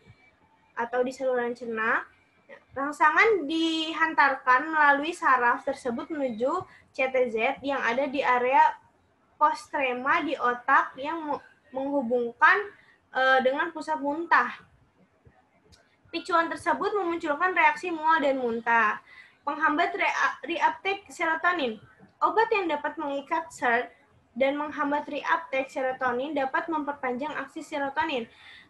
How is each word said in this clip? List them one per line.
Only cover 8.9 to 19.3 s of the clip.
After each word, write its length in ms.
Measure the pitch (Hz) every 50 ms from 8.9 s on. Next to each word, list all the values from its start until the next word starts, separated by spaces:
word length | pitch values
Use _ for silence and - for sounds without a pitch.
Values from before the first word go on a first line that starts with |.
| _ _ _ _ _ _ _ _ _ _
postrema 800 | 294 302 311 302 - - - 302 277 254 247 247 247 277 311 349
di 160 | - 180 277
otak 580 | - - 247 240 240 - - - - 349 - - 269
yang 400 | 262 294 330 339 320 - 269 - - - _ _ _ _
menghubungkan, 880 | - 262 269 277 285 285 247 226 247 247 240 233 233 _ 302 320 370 392 415 403 - _ _ _ _ _ _ _ -
eh, 240 | 254 262 262 262 262
dengan 300 | 247 254 269 294 330 339
pusat 260 | 330 311 294 311 311 277
muntah. 640 | 277 285 285 320 339 311 - 254 240 233 - - - _ _ _ _ _ _ _ _ _ _ _ _ - _ _ _ _ _ _ _ _ - _ _ _ _ _ _ _
Picuan 400 | - 330 330 - 359 330 330 311
tersebut 400 | 320 311 - 349 302 - 359 415 440
memunculkan 640 | 415 381 339 339 330 330 311 285 294 349 370 370
reaksi 340 | 349 330 - - - - 349
mual 300 | 339 311 311 320 320 320
dan 180 | 294 285 269 269
muntah. 600 | 254 240 226 233 226 233 233 233 220 214 214 - - - - - - -